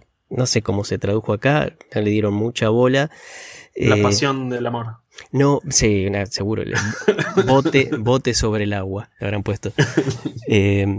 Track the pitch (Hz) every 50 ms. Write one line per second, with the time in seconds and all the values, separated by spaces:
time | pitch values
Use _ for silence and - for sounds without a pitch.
0 | _ _ _ _ _ - - 123 131 135 - 113 - - 98 101 101 - 104 -
1 | - 98 101 110 - - 104 101 - 131 147 151 - - - - - - - 107
2 | 104 104 104 107 104 104 101 104 110 120 120 - 120 107 110 120 123 127 131 135
3 | 143 156 - - - - - - - - - - - - - - - - 104 104
4 | 104 101 101 101 151 139 135 135 131 123 123 120 120 120 120 117 117 113 - -
5 | _ _ _ - - - - 131 139 143 143 - - 147 - - 123 110 104 98
6 | 92 98 101 101 101 95 - - 98 104 110 98 - - - - - 104 110 -
7 | - - - - 156 - - 190 139 127 131 135 135 160 - 139 131 - 151 120
8 | 107 120 127 131 - 123 110 - - 110 104 107 104 101 101 101 95 95 95 101
9 | 107 - _ - 113 104 104 104 98 - 101 - - 101 - - 139 - - -
10 | 135 - - - - 214 - - - - 110 101 98 101 101 101 98 101 98